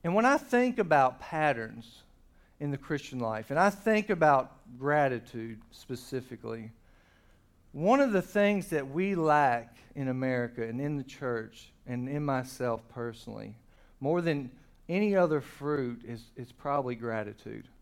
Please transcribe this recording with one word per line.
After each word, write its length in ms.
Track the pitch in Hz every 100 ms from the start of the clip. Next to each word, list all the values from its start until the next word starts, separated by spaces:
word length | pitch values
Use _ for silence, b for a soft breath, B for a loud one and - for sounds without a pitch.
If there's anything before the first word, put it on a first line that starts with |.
And 120 | 170 196
when 100 | 240
I 120 | 302
think 420 | 302 247 247 240
about 400 | 180 151 131 131
patterns 800 | - 156 151 120 110 110 - - _ _ - b b b
in 120 | 147
the 60 | 139
Christian 420 | - 147 - 127
life, 320 | 113 110 113
and 80 | 143
I 100 | 196
think 400 | 202 220 214 208
about 420 | 180 151 139 127 - - 123
gratitude 800 | 139 147 139 123 117 117 113 107 -
specifically, 1000 | - - 120 - 131 123 117 113 113 113 - b b b b b b b _ _
one 280 | - 180 269
of 120 | 269
the 100 | 196
things 480 | 170 208 202 202 -
that 200 | 156 135
we 240 | 147 190
lack 640 | 180 160 147 139 120 117 - -
in 140 | - 131
America 560 | 127 131 127 120 120
and 180 | 113 120
in 160 | 143 147
the 60 |
church 680 | 131 - 135 117 110 - - _ -
and 240 | 123 127
in 160 | 147 147
myself 560 | 131 127 - 123 113 -
personally, 680 | 123 120 110 - 110 107 117 _ b b b
more 220 | 135 175
than 280 | 170 143 123 - b b -
any 260 | 180 208 196
other 240 | 175 151
fruit, 600 | - - 143 147 123 117
is, 200 | 117 117 - -
is 160 | 120
probably 440 | - 143 143 127 120
gratitude. 720 | 117 110 104 - 110 110 - -